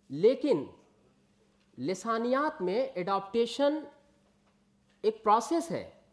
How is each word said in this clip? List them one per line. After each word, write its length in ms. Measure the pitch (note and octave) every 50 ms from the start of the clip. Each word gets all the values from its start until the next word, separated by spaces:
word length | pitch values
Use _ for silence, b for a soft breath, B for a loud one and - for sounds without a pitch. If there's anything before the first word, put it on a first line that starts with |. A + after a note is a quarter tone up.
| _ -
लेकिन 600 | C3+ D3 F#3 A#3 C4+ C4 - D4 A3+ D3 A#2+ - - - _ _ _ _ _ _ _ _ _ _ _ _ _ _ _ _ _ _ -
लिसानियात 840 | - B2 D#3 F#3 F#3 - A3+ A3+ A3+ A#3 B3 B3+ C#4 D4 D#4 D4+ -
में 320 | F3+ F3+ F#3+ A#3+ C4+ C4+ -
एडॉप्टेशन 880 | F3+ F3 F#3+ G3 F#3+ F#3+ - - A#3 A#3 A#3 - - C#4+ C#4+ D4+ D4+ - - - _ _ _ _ _ _ _ _ _ _ _ _ _ _ _ _ _ _ _ _ - -
एक 200 | G#3+ G#3+ - -
प्रोसेस 480 | G#3+ G#3 A#3 A3+ - E4 E4 - -
है। 140 | E3+ A#2 F#2 - - - _ _